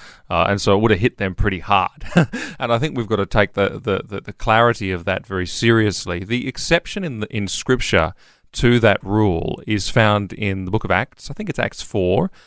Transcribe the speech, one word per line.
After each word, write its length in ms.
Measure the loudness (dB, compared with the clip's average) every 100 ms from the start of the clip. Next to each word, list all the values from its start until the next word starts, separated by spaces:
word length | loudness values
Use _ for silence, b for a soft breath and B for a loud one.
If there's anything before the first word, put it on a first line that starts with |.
| B B -4
uh, 180 | 0 0
and 120 | 2
so 160 | 2 4
it 60 |
would 100 | 4
have 80 | 4
hit 160 | 2 0
them 180 | -4
pretty 260 | -2 -2 -2
hard. 440 | 0 0 0 -6 -2
<laughs> 140 | 2 2 -2 B -8
And 100 | -2
I 80 | -2
think 180 | -2 -4
we've 120 | -2
got 80 | -2
to 100 | 0
take 280 | 2 2
the, 260 | 2 -2 -2
the, 200 | -2 -4 -4
the, 140 | -10
the 140 | -12
clarity 580 | -4 2 4 4 2 -4
of 140 | -4 -4
that 200 | -6 -4
very 200 | -6 -4
seriously. 760 | 0 2 4 2 -2 -6 -6
The 240 | -4 -4 -4
exception 560 | -6 -2 -2 -2 -8
in 180 | -6 -6
the, 140 | -6
in 140 | -4 -4
Scripture 640 | -4 0 0 2 2 2 b b b _
to 280 | 0 4 4
that 220 | 4 2
rule 600 | 0 2 2 0 -4 -6
is 240 | -4 -4 0
found 440 | 2 4 2 -2
in 320 | -6 -4 -4
the 60 | -4
book 100 | -4
of 80 | 0
Acts. 400 | -2 -2 -10 -14
I 40 |
think 140 | -10 -8
it's 100 | -4
Acts 240 | -4 -6
four, 500 | -6 -2 0 2 0 b